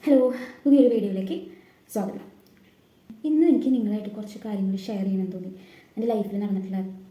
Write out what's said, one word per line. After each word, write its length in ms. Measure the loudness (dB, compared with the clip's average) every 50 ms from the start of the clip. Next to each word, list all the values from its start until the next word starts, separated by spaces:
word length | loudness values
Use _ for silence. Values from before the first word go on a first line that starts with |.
| 4
ഹലോ, 120 | 6 4 6 6 4 0 -4 -10 -14 -16 -4 _
പുതിയൊരു 260 | 4 6 8 8 6 6
വീഡിയോയിലേക്ക് 440 | 2 0 -2 -2 -4 -4 -4 -6 -8 -10 -14 -20 -20 -20 _ _ _ _ _ -6
സ്വാഗതം. 300 | -4 -4 -4 -6 -10 -14 -18 _ _ _ _ _ _ _ _ _ _ _ _ _ _ _ _ -20 -8 -4 0
ഇന്ന് 160 | 2 4 4 4
എനിക്ക് 200 | 4 4 4 0 0
നിങ്ങളായിട്ട് 360 | 0 0 0 -2 -4 -4 -8 -10
കുറച്ച് 240 | -12 -12 -14 -14 -14 -10
കാര്യങ്ങൾ 300 | -8 -6 -4 -2 -2 -2 -4 -6 -6
ഷെയർ 160 | -6 -4 -2
ചെയ്യണമെന്ന് 280 | -2 -2 -2 -2 -4 -6
തോന്നി. 160 | -10 -10 -12 -14 -16 -20 -20 -20 -20 _ _ _
എൻ്റെ 120 | -4 -2 -2 -2
ലൈഫിൽ 260 | -2 -2 -4 -4 -6 -4
നടന്നിട്ടുള്ള 360 | -2 -4 -4 -4 -4 -6 -6 -6 -6 -10 -14 -18 -20